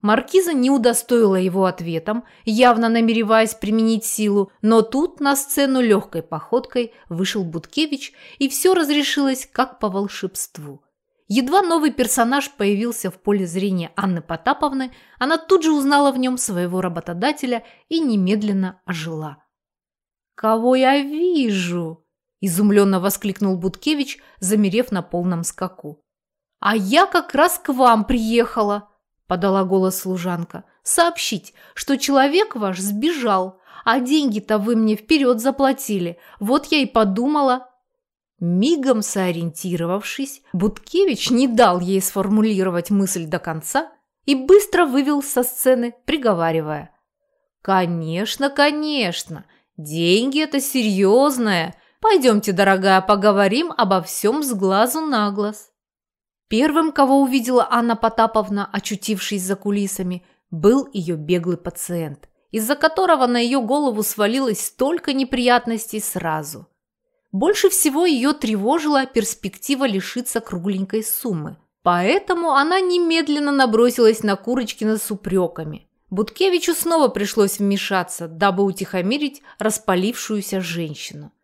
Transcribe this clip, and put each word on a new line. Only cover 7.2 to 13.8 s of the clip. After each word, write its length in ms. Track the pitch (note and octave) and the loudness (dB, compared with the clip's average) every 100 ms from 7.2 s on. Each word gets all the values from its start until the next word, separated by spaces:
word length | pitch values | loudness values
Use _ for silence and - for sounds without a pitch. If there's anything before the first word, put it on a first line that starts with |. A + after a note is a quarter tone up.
| F#3+ G#3+ | -4 -4
Буткевич, 680 | F3 E3 - - D#4 C#4 - _ - - | -6 -8 -8 -4 -4 -4 -10 _ -20 -4
и 100 | C#4 | -4
все 260 | C#4 F#4 | 0 2
разрешилось 760 | F#4 D4 D4 C#4 - C#4 C4 - | 2 2 0 0 0 0 -2 -6
как 280 | - C4 - | -4 -4 -2
по 100 | G#3+ | -4
волшебству. 920 | F#3+ G3+ - F#3 - - - D3 C#3 _ _ _ _ _ | -2 -6 -6 -10 -8 -12 -12 -16 -18 _ _ _ _ _
Едва 340 | G#3 B3+ F4+ | -2 2 2
новый 300 | F#4 E4 D4+ | 2 2 0
персонаж 580 | - A#3 - A#3 C#4 C4+ | 0 -2 2 0 0 -4
появился 600 | _ G3+ G3+ A#3 A#3 F#3+ | _ -2 0 -2 -4 -8
в 80 | - | -6
поле 260 | - G#3 F3+ | -2 0 -2
зрения 460 | F3 G3 F#3 | -2 -2 -2